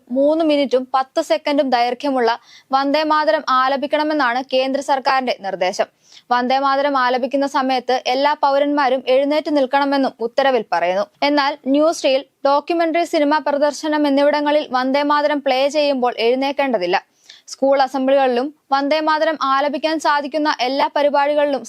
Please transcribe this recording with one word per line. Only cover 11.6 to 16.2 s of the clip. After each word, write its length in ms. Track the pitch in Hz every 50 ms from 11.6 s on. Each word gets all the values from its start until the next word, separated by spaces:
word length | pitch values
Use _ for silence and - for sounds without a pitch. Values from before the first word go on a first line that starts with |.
| - 254 269
ന്യൂസ് 300 | 294 302 320 339 - -
റീൽ, 180 | 285 262 269 285 _ _ _ - 277
ഡോക്യുമെന്ററി, 560 | 285 285 285 - 349 339 339 330 311 339 339 - -
സിനിമ 260 | 320 294 285 302 311 285
പ്രദർശനം 560 | 302 285 277 294 294 285 - - 311 302 302 294 285
എന്നിവിടങ്ങളിൽ 560 | 277 277 285 294 285 294 294 294 294 302 294 - 247 254
വന്ദേ 260 | 254 262 262 285 294 294 294
മാതരം 280 | 294 294 294 294 285 269
പ്ലേ 140 | 277 254 254 269 285 269
ചെയ്യുമ്പോൾ 360 | 302 294 285 277 254 247 247 233 -